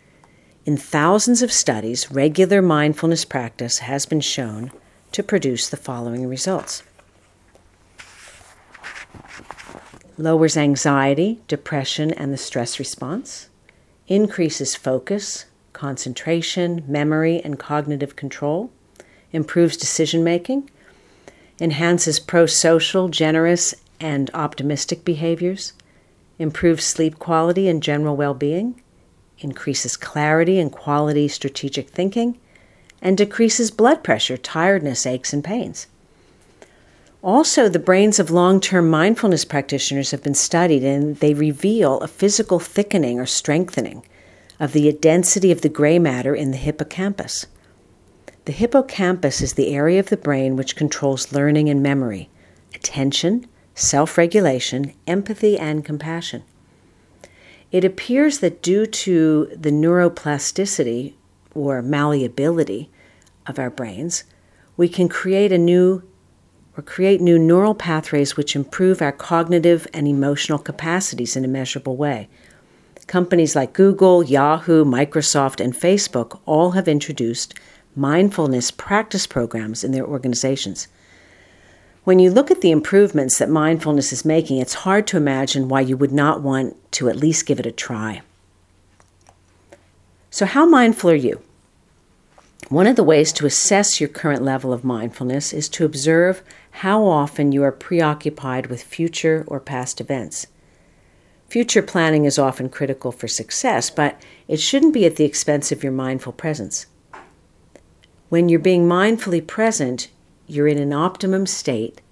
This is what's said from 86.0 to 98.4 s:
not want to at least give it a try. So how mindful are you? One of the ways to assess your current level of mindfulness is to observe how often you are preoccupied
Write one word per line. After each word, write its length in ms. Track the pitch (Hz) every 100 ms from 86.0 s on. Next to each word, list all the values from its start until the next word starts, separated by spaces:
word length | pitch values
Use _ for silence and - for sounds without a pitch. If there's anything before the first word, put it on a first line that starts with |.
| 139
not 300 | 135 147 -
want 340 | 139 135 131 - _
to 160 | - 127
at 80 | 120
least 300 | 151 156 -
give 120 | 127
it 80 | 117
a 60 |
try. 500 | - - 117 110 107 - _ _ _ _ _ _ _ _ _ _ _ _ _ _ - _ _ _ _ _
So 160 | - 196
how 200 | 269 330
mindful 460 | 302 233 226 180
are 40 | 160
you? 260 | 123 - - _ _ _ _ _ _ _ _ _ _ _ -
One 180 | 143 202
of 120 | 240
the 60 |
ways 280 | 160 156 156
to 140 | - 147
assess 560 | - - 202 202 -
your 80 | 143
current 340 | - 160 139
level 300 | 135 131 131
of 100 | 123
mindfulness 680 | 127 120 117 - 127 135 143
is 160 | 156 143
to 160 | - 160
observe 580 | 147 147 165 175 185 - - _
how 340 | - 190 208 208
often 480 | 156 143 - 143
you 100 | 139
are 80 | 139
preoccupied 960 | 139 - 170 156 147 151 151